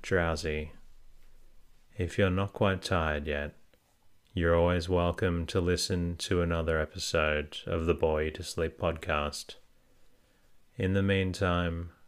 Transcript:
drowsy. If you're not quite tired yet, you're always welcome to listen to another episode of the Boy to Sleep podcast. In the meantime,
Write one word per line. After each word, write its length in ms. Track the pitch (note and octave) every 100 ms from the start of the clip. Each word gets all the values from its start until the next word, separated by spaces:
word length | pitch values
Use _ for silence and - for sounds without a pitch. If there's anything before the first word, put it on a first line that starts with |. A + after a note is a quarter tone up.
drowsy. 720 | - F#2 E2+ D#2 E2 D2+ D2+ - - - - - - - - - - - - -
If 220 | F2 -
you're 100 | F#2+
not 240 | F#2 G2
quite 300 | - G2+ F#2
tired 420 | - F2+ D#2+ D2+ D2+
yet, 300 | D2 D2 - - _ _ _ - - _
you're 220 | F#2 E2+ E2+
always 320 | F2 F2+ E2+
welcome 600 | F2+ F2 E2+ F#2 E2+ E2
to 120 | F#2+
listen 560 | F2 F2 - F2+ E2+ E2+
to 260 | - F2+
another 360 | E2+ E2+ E2 D#2+
episode 760 | D#2 - - E2 D2+ D2+ D2+ - -
of 220 | F2+ D#2+
the 80 | E2
Boy 340 | D#2+ D#2 D#2
to 120 | D#2
Sleep 360 | F2 - D#2+ -
podcast. 760 | F2 D2+ - D2+ D2 - - - - _ _ - - - _ _ _ - - -
In 160 | F#2+
the 80 | G2
meantime, 880 | G2 G2 F#2+ F2 F#2 F2 F2 E2+ E2+ -